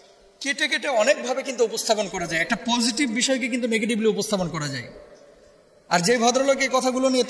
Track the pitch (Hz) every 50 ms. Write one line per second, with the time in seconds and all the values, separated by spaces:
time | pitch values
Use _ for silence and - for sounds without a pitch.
0 | - - _ _ - _ _ - - 269 285 285 311 269 320 285 269 302 262 220
1 | 214 262 294 269 233 240 254 269 240 254 254 226 233 214 220 214 - - 220 208
2 | 208 180 196 185 175 160 165 165 170 - 233 - - 233 226 240 226 247 214 226
3 | 294 240 208 254 233 269 269 254 240 247 240 247 240 233 226 220 220 214 240 208
4 | 220 220 196 196 196 - 214 190 180 165 156 160 147 143 135 123 113 - - -
5 | - - - - - - - - - - _ _ _ _ _ _ _ - 170 175
6 | 170 202 247 240 226 240 240 262 269 277 269 262 269 247 247 254 240 254 247 254
7 | 262 269 254 254 240